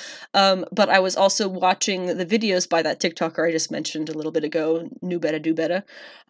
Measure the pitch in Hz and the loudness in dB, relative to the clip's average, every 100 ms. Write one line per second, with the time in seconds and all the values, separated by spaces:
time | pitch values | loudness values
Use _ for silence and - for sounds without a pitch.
0 | - - - 196 196 190 - 196 196 190 | -16 -18 -2 2 4 2 0 0 4 4
1 | 190 - 196 - 202 185 180 190 - 185 | 4 4 2 2 -2 2 2 2 0 -2
2 | 180 175 170 220 214 185 180 165 156 147 | -2 -2 0 0 2 0 0 0 0 -2
3 | 180 - 160 165 165 160 - 156 156 156 | -4 -2 -4 0 0 0 -2 -6 -6 -6
4 | 156 156 156 160 151 160 160 165 165 - | -6 -6 -4 -2 -2 0 0 0 -4 -8
5 | 180 175 160 156 160 160 160 180 - - | -6 -2 -2 -2 -2 0 0 -2 -6 -16
6 | - - | -20 -20